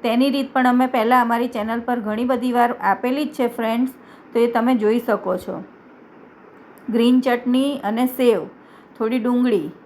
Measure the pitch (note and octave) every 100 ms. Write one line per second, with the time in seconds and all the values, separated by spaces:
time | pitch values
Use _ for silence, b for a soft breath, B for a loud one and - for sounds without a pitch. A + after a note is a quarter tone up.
0 | A#3+ A#3+ C4+ C#4 C4+ C4+ B3+ B3 B3+ B3+
1 | A3 B3+ A#3 A#3 B3 B3 A3 A#3 A#3 A#3+
2 | G#3 G#3+ B3 B3+ B3 A#3+ A#3+ A#3 F#3+ G3
3 | B3 C4+ D4+ - A#3+ A#3+ A3 A#3 C4 -
4 | B B B A#3 A#3+ A3+ A#3 B3 G#3 A#3+
5 | A#3 G3+ F#3 F#3 - F3 E3 - - -
6 | - - - - - - - - - A3+
7 | A#3+ B3+ B3+ A#3+ B3 B3+ C#4 C#4+ G3+ A3+
8 | B3+ B3+ B3 G3 C#3+ - B B B -
9 | A3+ B3+ A#3 B3 B3 G3+ D3+ -